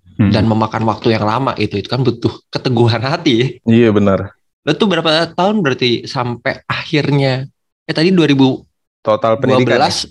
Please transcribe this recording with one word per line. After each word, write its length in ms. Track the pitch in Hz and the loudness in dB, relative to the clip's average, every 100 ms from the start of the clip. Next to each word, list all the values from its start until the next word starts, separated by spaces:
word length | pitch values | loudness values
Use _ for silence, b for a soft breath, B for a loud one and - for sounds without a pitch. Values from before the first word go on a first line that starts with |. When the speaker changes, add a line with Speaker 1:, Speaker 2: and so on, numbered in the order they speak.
| - - | -8 -2
Speaker 1:
Hmm. 80 | 101 | 0
Speaker 2:
dan 160 | 113 | 2
memakan 400 | 110 107 110 113 | 2 0 0 -2
waktu 320 | 110 101 127 110 | -2 -2 0 0
yang 80 | |
lama 320 | 104 117 131 - | 0 -2 -2 -2
gitu. 240 | 104 101 | -4 -4
Itu 80 | 92 | -4
kan 160 | 127 | -2
butuh 320 | 123 117 117 - _ | -2 0 -4 -6 _
keteguhan 480 | - - 117 117 113 | -6 -2 2 2 0
hati 320 | 131 170 151 | -2 -2 0
ya. 160 | 117 131 - | 2 0 -2
Speaker 3:
Iya, 260 | 117 113 117 104 | 2 4 4 4
benar. 400 | 101 92 98 - _ _ - | 2 0 -4 -14 _ _ -4
Speaker 2:
Lo 80 | |
tuh 160 | - 220 | 0 0
berapa 400 | 165 160 156 165 | 0 0 0 -2
tahun 320 | 170 190 214 | -2 0 0
berarti 480 | 147 123 123 117 117 | 0 0 -2 -2 -4
sampai 560 | 139 120 120 135 - - | -6 -6 -4 -6 -6 -8
akhirnya? 800 | - - 151 135 143 135 127 135 _ _ _ - | -8 -4 -2 0 0 0 -2 -6 _ _ _ -8
Eh 80 | |
tadi 160 | 156 175 | -2 2
dua 160 | 185 151 | 4 4
ribu 400 | 135 135 - - _ _ _ | 4 2 0 -10 _ _ _
dua 160 | - | -2
belas 80 | 107 | 0
Speaker 3:
Total 120 | 113 110 | 0 0
pendidikan 400 | 131 127 127 123 | 0 2 2 2
ya? 140 | 160 - - | 0 -2 -6